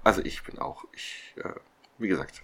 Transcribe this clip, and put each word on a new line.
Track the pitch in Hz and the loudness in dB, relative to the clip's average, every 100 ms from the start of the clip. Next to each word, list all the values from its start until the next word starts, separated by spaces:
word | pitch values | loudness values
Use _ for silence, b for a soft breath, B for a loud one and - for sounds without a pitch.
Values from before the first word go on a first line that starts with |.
also | 110 95 | 6 6
ich | - - | 2 -6
bin | - - | -8 -6
auch, | - - - | -6 -8 -14
ich, | - - - - - | -12 -12 -12 -14 -10
äh, | - - - _ - - | -8 -8 -14 _ -20 -2
wie | 110 | 2
gesagt, | 85 - - | 2 0 -10